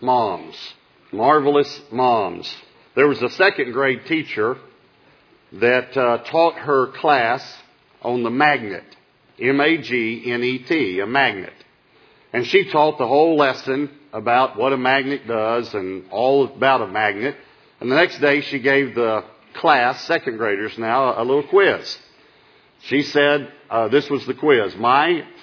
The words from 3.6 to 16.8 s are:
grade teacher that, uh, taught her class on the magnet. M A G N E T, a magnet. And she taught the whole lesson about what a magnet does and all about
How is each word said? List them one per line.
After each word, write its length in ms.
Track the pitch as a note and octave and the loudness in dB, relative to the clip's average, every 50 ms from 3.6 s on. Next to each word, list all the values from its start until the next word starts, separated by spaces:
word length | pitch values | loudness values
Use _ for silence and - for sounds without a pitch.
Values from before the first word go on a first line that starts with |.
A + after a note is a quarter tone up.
| C#3 B2 | -4 -4
grade 340 | A#2 C3 C#3 C3 C3 A#2 - | -2 0 0 0 0 -2 -4
teacher 500 | - E3 D#3+ C#3 - - G#2+ G#2+ A#2 B2+ - - - _ _ _ _ _ _ _ _ _ _ _ _ _ _ _ _ | -4 -4 -4 -4 -6 -4 -2 -2 -2 -2 -6 -12 -20 _ _ _ _ _ _ _ _ _ _ _ _ _ _ _ _
that, 420 | - - A2+ A#2+ B2 B2+ B2 - - | -4 0 2 4 4 2 0 -2 -2
uh, 240 | C3+ B2+ A#2+ A#2 A2+ - | 0 0 2 0 -2 -4
taught 300 | - - E3 E3 E3+ D#3+ | -2 2 2 2 2 0
her 320 | - - C#3+ C#3+ C3+ B2+ | -2 -2 0 0 0 0
class 580 | B2 - - - D#3+ C#3+ C3 A#2 A2+ B2 C#3 - - - - - _ _ _ _ _ _ _ | 0 -4 -2 0 2 2 2 2 0 -2 -4 -6 -12 -20 -20 -20 _ _ _ _ _ _ _
on 220 | - A#2+ B2 B2 | -6 -4 -2 -2
the 80 | A#2+ A2+ | -2 -2
magnet. 540 | A#2 C3+ D3 D3+ C#3+ C3 A2+ G2+ F#2 E2+ - - - _ _ _ _ _ _ _ _ - | 0 2 2 2 2 0 -2 -8 -10 -12 -14 -18 -20 _ _ _ _ _ _ _ _ -4
M 200 | A2+ B2+ C#3 C#3 | -2 0 0 2
A 180 | C#3+ D#3 E3 D#3 | 2 2 0 -2
G 520 | B2+ G#2+ B2 B2 A2+ A2 A#2 A2+ A#2 B2 | -4 -4 -4 -4 -2 -4 -6 -6 -6 -6
N 140 | B2 A#2+ A#2+ | -4 -4 -2
E 140 | B2 C3 B2+ | -4 -4 -4
T, 420 | B2 - E3+ D#3+ B2+ F#2+ F2+ F#2 | -4 -4 -2 -2 -2 -2 -4 -4
a 60 | G2 | -4
magnet. 480 | G#2+ B2 C#3 C3+ A#2+ G#2 F#2+ F2+ E2 - - - _ _ _ _ _ _ _ _ _ _ _ _ _ | -2 0 0 0 0 -2 -6 -10 -14 -16 -20 -20 _ _ _ _ _ _ _ _ _ _ _ _ _
And 140 | - A#2+ A#2+ | -6 -4 -2
she 240 | - - G3 F#3 - | 0 2 0 0 2
taught 280 | - D#3 D3 D#3 D3+ D3 | 0 2 2 2 0 -2
the 100 | C3 A#2 | -2 2
whole 260 | C3+ C#3+ D#3 E3 D#3+ | 4 4 4 4 4
lesson 560 | D3 C#3+ C3+ B2+ B2+ - C3 C3 C#3 D3 C#3 - - _ _ | 4 2 2 0 -2 -4 -6 -4 -4 -4 -8 -10 -16 _ _
about 440 | - A2 G#2 A#2+ A#2+ B2 C3 C3 A#2+ | -12 -6 -2 0 2 2 2 0 0
what 180 | G#2+ B2 C3+ C#3 | -2 -2 0 0
a 20 | |
magnet 500 | B2+ B2+ B2+ C3+ C3+ C3 C3+ C#3+ B2+ - | 0 0 0 0 0 0 -2 -6 -6 -6
does 460 | A2 A#2 A2+ G#2+ A2+ A#2 A#2+ A#2 A2+ - | -4 -4 -2 -2 -2 -2 -2 -4 -4 -6
and 300 | G#2 F#2 F#2 F#2+ F#2+ - - | -8 -6 -8 -8 -10 -12 -8
all 340 | - G#2 A#2+ C3 C#3 C#3 C3+ | -4 0 2 2 4 4 2
about 380 | A2 - G#2+ A#2+ C3+ C3+ B2 | 0 0 0 2 2 2 2